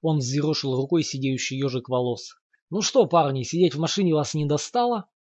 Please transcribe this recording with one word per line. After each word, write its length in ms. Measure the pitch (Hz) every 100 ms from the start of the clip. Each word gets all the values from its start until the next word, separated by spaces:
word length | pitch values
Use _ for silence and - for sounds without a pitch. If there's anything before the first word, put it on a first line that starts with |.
Он 160 | 165 156
взъерошил 580 | 123 139 147 151 139 127
рукой 260 | 139 170
сидеющий 560 | 147 135 135 131 - 131
ёжик 300 | 139 123 123
волос. 460 | 127 123 113 - - _ _ _
«Ну 140 | 185
что, 240 | 202 277 208
парни, 380 | 170 147 135
сидеть 300 | 120 165 180 139
в 20 |
машине 360 | 165 - 185
вас 200 | 151 143
не 100 | 151
достало?» 640 | 147 147 - 240 240 233 - _